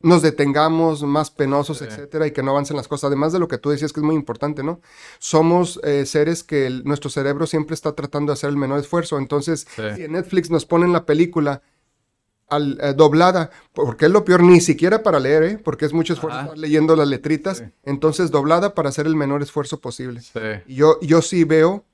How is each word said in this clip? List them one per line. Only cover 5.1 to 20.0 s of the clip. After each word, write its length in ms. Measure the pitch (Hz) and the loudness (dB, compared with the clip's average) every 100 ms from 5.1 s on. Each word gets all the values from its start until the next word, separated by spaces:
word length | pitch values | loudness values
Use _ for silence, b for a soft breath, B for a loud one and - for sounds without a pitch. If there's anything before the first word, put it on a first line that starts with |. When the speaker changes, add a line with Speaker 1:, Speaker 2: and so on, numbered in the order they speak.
| B | B
Speaker 1:
Somos, 600 | - 160 160 175 175 - | -2 2 4 2 0 -4
eh, 220 | 147 143 139 | -2 -2 -2
seres 380 | 156 151 165 | -2 0 -2
que 220 | - 147 131 | -4 -2 -2
el, 160 | 127 | -4
nuestro 260 | 131 143 143 | -4 -6 -6
cerebro 380 | - 139 143 160 | -4 -4 -2 -2
siempre 260 | 156 151 | -4 -4
está 200 | 160 156 147 | -6 -6 -8
tratando 360 | 143 147 147 | -8 -4 -4
de 20 | |
hacer 160 | 143 147 | -4 -4
el 80 | 143 | -2
menor 220 | 135 143 | -2 -4
esfuerzo. 360 | 143 175 170 147 | -2 -4 -2 -4
Entonces, 480 | 135 147 143 156 - - | -4 -4 -2 -6 -8 -10
Speaker 2:
Sí. 60 | 107 104 | -8 -8
Speaker 1:
si 80 | |
en 80 | 156 | -8
Netflix 380 | 170 180 185 170 | -8 -4 -4 0
nos 140 | 165 - | -2 0
ponen 260 | 170 175 | 2 2
la 140 | 175 - | 2 2
película 560 | 151 170 170 147 135 _ _ _ _ _ _ _ _ - | 2 2 0 -2 -2 _ _ _ _ _ _ _ _ -6
al, 280 | 147 147 139 | -4 -2 -2
eh, 120 | 143 | -2
doblada, 560 | 139 156 156 180 185 156 b b | 4 6 6 4 2 -2 b b
porque 320 | - 131 113 160 | -4 -4 2 4
es 60 | |
lo 120 | 202 | 4
peor, 180 | - 180 | 4 6
ni 180 | 175 175 | 8 8
siquiera 420 | 175 143 175 214 | 6 2 0 0
para 160 | 214 - | 2 0
leer, 240 | 131 156 | 2 2
¿eh? 140 | 165 214 | 2 -2
Porque 240 | 165 147 151 | -8 -4 -2
es 60 | |
mucho 200 | 160 165 | -2 -2
esfuerzo 240 | 165 160 127 | -4 -6 -8
Speaker 2:
Ajá. 80 | 143 | -12
Speaker 1:
estar 100 | 156 | -10
leyendo 380 | 156 156 156 160 | 0 2 4 4
las 120 | 143 | 2
letritas. 500 | 131 147 156 170 185 | -2 -2 -4 -4 -8
Speaker 2:
Sí. 80 | 101 - | -12 -14
Speaker 1:
Entonces, 460 | - 139 156 151 175 | -8 -2 -2 0 0
doblada 420 | 147 143 170 196 185 | 0 2 2 0 -2
para 120 | 147 | -4
hacer 160 | 135 151 | -4 -2
el 100 | 156 | -2
menor 240 | 139 143 | -2 -4
esfuerzo 380 | 143 - 131 147 | -6 -8 -8 -10
posible. 400 | 123 - | -12 -12